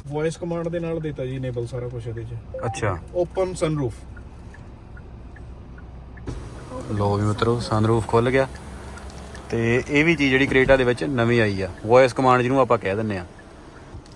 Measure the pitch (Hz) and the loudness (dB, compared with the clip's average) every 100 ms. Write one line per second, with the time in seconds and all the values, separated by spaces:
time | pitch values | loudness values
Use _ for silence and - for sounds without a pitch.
0 | 139 151 160 160 170 170 170 170 165 165 | -6 -2 -2 -2 -4 -4 -2 -2 -2 -4
1 | 156 139 127 131 127 120 117 123 123 123 | -4 -4 -6 -4 -4 -4 -4 -6 -6 -8
2 | 117 113 113 117 - - 117 - 107 85 | -8 -8 -8 -10 -10 -6 -6 -2 -2 -2
3 | - 180 175 190 185 175 165 151 127 - | -4 -2 0 0 -2 0 0 0 -2 -4
4 | - - - - - - - - - - | -14 -16 -16 -16 -16 -16 -18 -18 -18 -16
5 | - - - - - - - - - - | -16 -16 -16 -16 -16 -16 -16 -16 -16 -16
6 | - - - - - - - 254 - 104 | -16 -14 -10 -10 -10 -14 -12 -10 -4 0
7 | 101 101 107 101 113 117 98 107 110 113 | 2 2 2 2 2 0 0 2 4 2
8 | 101 117 120 131 131 - - - - - | 2 2 4 2 0 -4 -14 -14 -14 -14
9 | - - - - - 117 113 123 123 147 | -14 -14 -14 -14 -6 0 2 2 2 2
10 | 160 156 139 131 135 135 131 135 123 123 | 4 4 4 4 4 4 6 6 6 2
11 | 156 131 117 120 107 95 92 - 107 123 | 0 2 4 4 4 0 -4 -4 6 8
12 | 131 117 127 127 123 135 117 117 98 104 | 8 6 6 6 4 4 4 4 2 0
13 | 110 98 85 - - - - - - - | -2 -4 -6 -14 -20 -20 -20 -20 -18 -18
14 | - | -18